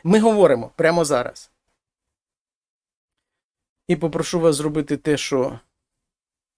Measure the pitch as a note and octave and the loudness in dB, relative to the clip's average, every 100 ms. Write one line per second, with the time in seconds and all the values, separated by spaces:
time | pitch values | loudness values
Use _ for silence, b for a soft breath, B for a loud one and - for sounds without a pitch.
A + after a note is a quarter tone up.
0 | E3 G#3+ A3+ G#3 E3 A#2+ A#2 - D#3+ E3+ | 2 4 4 4 4 2 -2 -2 0 2
1 | D3 B2+ B2 - - _ _ _ _ _ | 0 -2 -4 -12 -20 _ _ _ _ _
2 | _ _ _ _ _ _ _ _ _ _ | _ _ _ _ _ _ _ _ _ _
3 | _ _ _ _ _ _ _ _ - E3+ | _ _ _ _ _ _ _ _ -4 -2
4 | D#3+ D#3+ D3+ F3 E3 C#3+ D3+ D3+ D3 D3 | -2 -4 -4 0 0 0 -2 -4 -4 -4
5 | D3+ C#3+ - C3+ C3+ B2 _ _ _ _ | -2 -4 -2 -2 -4 -8 _ _ _ _
6 | _ _ _ _ _ | _ _ _ _ _